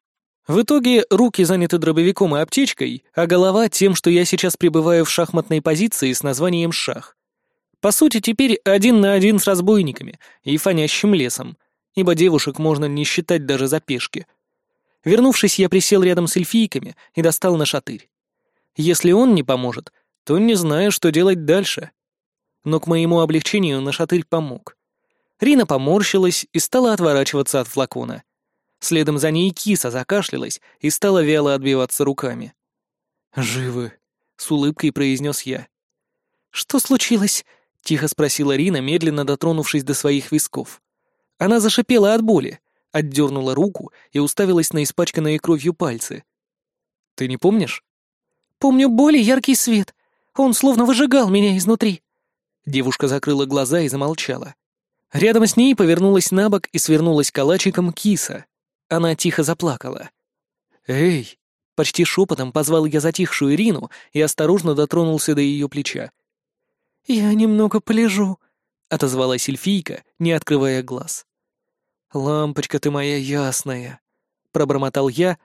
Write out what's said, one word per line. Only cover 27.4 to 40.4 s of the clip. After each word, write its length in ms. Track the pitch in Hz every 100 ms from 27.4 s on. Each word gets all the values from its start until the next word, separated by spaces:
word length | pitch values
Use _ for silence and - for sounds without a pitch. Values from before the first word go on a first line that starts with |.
| 135 135
от 60 | 117
флакона. 560 | 139 127 127 120 117 _ _ _ _ _ _
Следом 400 | - 165 151 147
за 120 | 156
ней 200 | 160 190
киса 400 | 175 208 196 123
закашлялась 720 | 123 123 202 - 131 110 - _ _
и 100 | 151
стала 320 | - 202 190
вяло 320 | 151 151 143
отбиваться 500 | 139 135 135 127 -
руками. 500 | 139 139 131 120 120 _ _ _ _ _ _ _ _
«Живы», — 580 | - 117 123 127 120 117 - _ _ _ -
с 140 | -
улыбкой 420 | 151 143 151 151
произнёс 500 | 139 135 131 147 143
я. 240 | 127 131 - _ _ _ _ _ _ _ _
«Что 280 | - - 277
случилось?» — 640 | - 262 - 226 196 - - _ _ _
тихо 240 | - 156 151
спросила 480 | - 147 - 143
Рина, 260 | 139 180 156
медленно 440 | 135 170 160 147
дотронувшись 600 | 139 139 165 160 147 151
до 100 | 131
своих 360 | 135 147 143 -
висков. 500 | 151